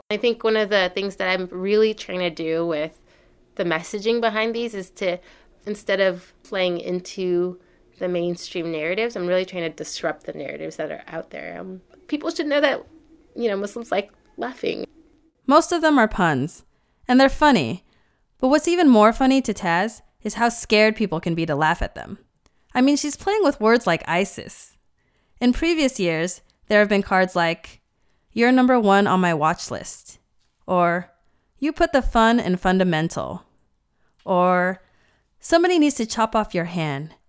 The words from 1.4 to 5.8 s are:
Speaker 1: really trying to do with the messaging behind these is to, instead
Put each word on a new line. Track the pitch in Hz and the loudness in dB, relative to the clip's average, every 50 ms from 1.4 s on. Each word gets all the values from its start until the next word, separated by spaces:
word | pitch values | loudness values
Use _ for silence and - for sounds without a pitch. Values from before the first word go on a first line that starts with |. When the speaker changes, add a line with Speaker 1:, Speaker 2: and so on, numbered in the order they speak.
| 185 180 | -4 -6
Speaker 1:
really | - 180 185 196 208 214 220 220 214 | -8 -6 -2 0 2 2 2 2 0
trying | - - - 190 180 | -4 -8 -8 -6 -4
to | 180 175 | -4 -4
do | 160 - 165 160 160 165 170 | -4 -4 -4 -4 -2 -2 -2
with | 170 160 147 151 160 - _ _ _ _ _ _ _ _ _ _ _ _ | -2 -2 -4 -4 -6 -8 _ _ _ _ _ _ _ _ _ _ _ _
the | - 190 | -4 -2
messaging | 175 160 160 170 - - 208 196 220 233 233 | -2 -2 -2 -2 -6 -8 -4 -2 -2 0 0
behind | 233 233 208 220 220 226 226 | 0 0 0 0 -2 -2 -2
these | 233 240 233 220 | -4 -6 -6 -6
is | 196 185 - | -8 -10 -12
to, | - - 202 185 175 180 - - - _ _ _ _ _ _ | -10 -6 -4 -4 -4 -4 -8 -14 -20 _ _ _ _ _ _
instead | 202 208 202 | -10 -10 -8